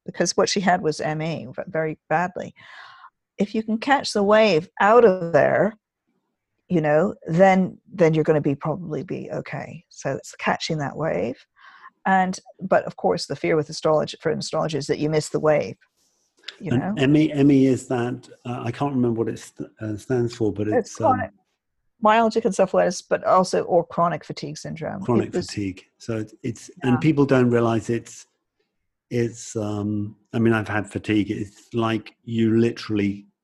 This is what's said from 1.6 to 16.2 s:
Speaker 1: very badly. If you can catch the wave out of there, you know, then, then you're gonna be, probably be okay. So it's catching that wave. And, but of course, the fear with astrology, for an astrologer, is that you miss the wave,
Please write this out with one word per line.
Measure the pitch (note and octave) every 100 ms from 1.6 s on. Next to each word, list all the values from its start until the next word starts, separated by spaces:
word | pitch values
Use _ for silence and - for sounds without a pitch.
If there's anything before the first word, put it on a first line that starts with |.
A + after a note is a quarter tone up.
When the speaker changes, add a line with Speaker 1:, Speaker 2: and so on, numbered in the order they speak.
| -
Speaker 1:
very | D#3+ D#3+ D3+ -
badly. | D#3 F3+ - - - - - - - - _ _ -
If | G3+
you | A3
can | A3 A3
catch | - C#4 -
the | G#3
wave | G3+ G#3+ A3 D#3+ F3 -
out | G3+ A#3+
of | A#3 F#3 E3+
there, | D#3 C3+ C3 F#3+ A3+ _ _ _ _ _ _ _ _ -
you | F3+
know, | D3+ D3+ F#3+ - -
then, | E3 F#3+ F#3+ F#3 - _
then | - E3
you're | D#3+
gonna | D3+ D#3
be, | C#3+
probably | C#3 D#3+ D3+ E3 D3
be | C3+ C3+ -
okay. | C#3+ C3+ C#3 C3 D#3+ _
So | - C#3
it's | C3+ - -
catching | - F3 - D#3
that | C#3 -
wave. | D#3 D#3+ G#3+ C4+ _ _ - - - _ -
And, | F#3+ F#3 F#3 - -
but | F#3+ F#3
of | - -
course, | F#3 F3 -
the | C#3
fear | E3+ D#3+
with | D3
astrology, | D#3 D#3+ D#3 D3 -
for | D#3+
an | G#3
astrologer, | - D#3+ D#3+ D#3
is | D3
that | D3
you | D3
miss | D#3 D3
the | D3
wave, | D3+ D3+ G2+ - _ _ _ _